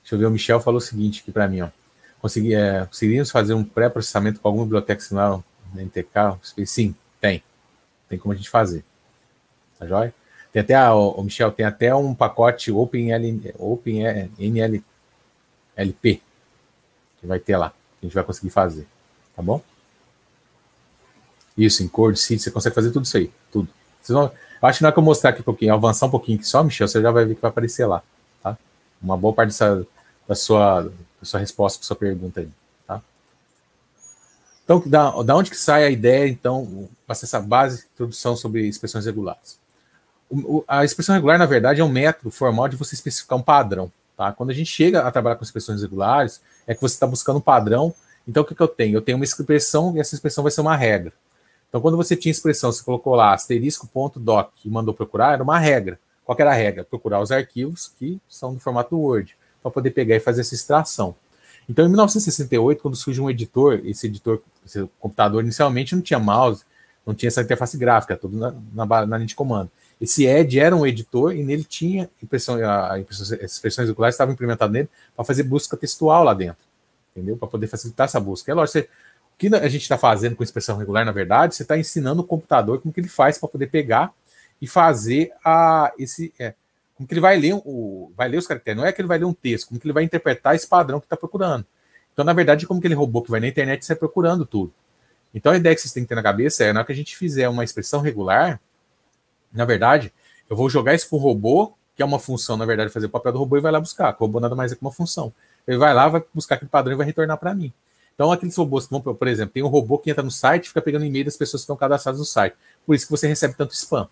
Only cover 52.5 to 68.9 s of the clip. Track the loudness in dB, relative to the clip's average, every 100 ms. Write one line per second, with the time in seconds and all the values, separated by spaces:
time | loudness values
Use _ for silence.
52.5 | 0 -2 -2 -4 -4 2 6 6 4 0
53.5 | -2 -2 -6 -8 -6 -6 -4 2 2 0
54.5 | _ -6 -4 -4 -6 -6 0 2 2 2
55.5 | 2 4 2 0 -12 _ _ -6 2 4
56.5 | 4 0 -4 -10 -8 -2 -2 0 -2 -4
57.5 | -8 -8 -10 -14 _ -10 -10 _ -14 -12
58.5 | -8 -4 -4 -2 -2 0 0 -4 _ _
59.5 | _ -6 -4 -2 -2 2 2 2 -2 -4
60.5 | -6 2 2 2 -4 -4 -6 _ _ _
61.5 | -20 -4 2 4 6 4 2 0 -2 0
62.5 | 2 2 0 -4 -6 -6 -4 -2 -4 -4
63.5 | 2 4 4 -4 -6 -6 -6 -4 -4 _
64.5 | _ -12 -8 -8 _ -8 0 2 2 -2
65.5 | 0 0 0 -2 -4 0 0 2 2 2
66.5 | 0 _ _ _ _ -10 -4 -2 -2 0
67.5 | -2 -2 -2 2 2 2 -8 -8 -6 -6
68.5 | -8 -14 -8 0